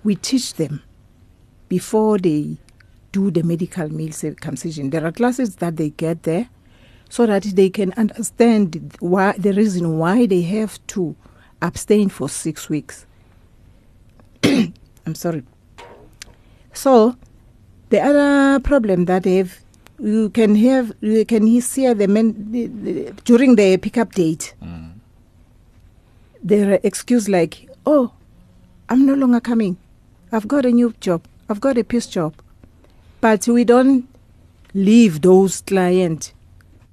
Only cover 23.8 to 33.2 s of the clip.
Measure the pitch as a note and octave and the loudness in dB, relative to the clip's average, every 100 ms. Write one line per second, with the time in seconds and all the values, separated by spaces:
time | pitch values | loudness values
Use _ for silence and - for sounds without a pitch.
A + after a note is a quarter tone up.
23.8 | G#3 - G#3 - D#3+ D#3 - - E2+ E2+ | 0 -4 -2 -2 -2 -2 -10 -16 -18 -16
24.8 | D#2+ G2 _ _ _ _ _ _ _ _ | -18 -20 _ _ _ _ _ _ _ _
25.8 | - _ _ _ _ _ F3 G#3 G3+ F#3+ | -20 _ _ _ _ _ 0 2 2 2
26.8 | G3+ - - B3 G3+ F#3 E3+ - - - | 0 -6 0 0 2 0 0 -6 -20 -8
27.8 | - D4 A#3+ _ _ - _ _ _ _ | 0 2 0 _ _ -20 _ _ _ _
28.8 | - B3+ C4+ C#4 C4 A#3+ A#3 A#3 G3+ F3+ | -2 2 2 2 2 2 0 -2 -2 -6
29.8 | _ _ _ _ _ A3 G#3 C#4+ B3+ A#3+ | _ _ _ _ _ -6 -2 -2 2 2
30.8 | A#3+ - G3 E3+ - _ - G#3 C4+ A#3+ | 0 -2 -4 -4 -6 _ -10 -4 -2 -2
31.8 | - A#3+ - G3 D#3 - _ _ - _ | -2 -4 -4 -6 -6 -8 _ _ -20 _
32.8 | _ _ - _ | _ _ -20 _